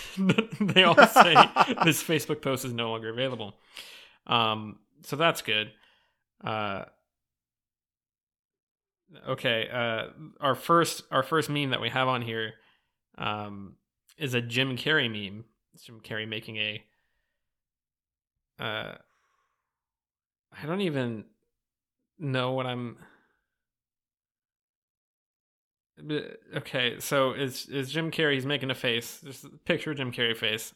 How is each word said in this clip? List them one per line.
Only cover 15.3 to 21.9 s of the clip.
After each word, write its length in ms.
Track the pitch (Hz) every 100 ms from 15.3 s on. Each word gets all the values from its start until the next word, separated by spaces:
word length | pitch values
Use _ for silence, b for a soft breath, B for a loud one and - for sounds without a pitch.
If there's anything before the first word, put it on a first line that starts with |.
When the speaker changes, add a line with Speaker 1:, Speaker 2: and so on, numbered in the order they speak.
| 104 117 _ _
Speaker 1:
It's 100 | -
Jim 160 | - 113
Carrey 240 | - 110 110
making 300 | 107 110 110
a, 260 | 107 104 - _ _ _ _ _ _ _ _ _ _ _ _ _ _ _ _ -
uh, 360 | 117 107 - - _ _ _ _ _ _ _ _ _ _ _ _ _ _ _ -
I 60 | 143
don't 140 | 185
even 440 | 190 143 120 113 - _ _ _ _ _ _